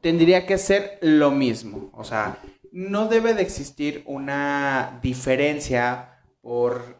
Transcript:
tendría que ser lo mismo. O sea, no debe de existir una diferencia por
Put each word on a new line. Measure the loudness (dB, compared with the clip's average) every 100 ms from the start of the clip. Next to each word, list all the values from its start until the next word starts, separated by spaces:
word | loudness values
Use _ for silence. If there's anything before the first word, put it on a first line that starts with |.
tendría | 0 4 6 6 4
que | -2
ser | 2 0 0 -2
lo | 4 6 6
mismo. | 4 0 -2 -10 -14 -16
O | -16
sea, | -6 -4 -4 -6 -18 _ -18
no | -12 -6 -2 2
debe | 2 2 0
de |
existir | -2 -4 -12 -6 -6 -6 -10
una | -10 -6 -4 -2 -2 -2 -2 -4 -6
diferencia | -6 -4 0 2 2 -2 -2 0 0 -4 -12 _ _ _
por | -6 -2 0 -2 -10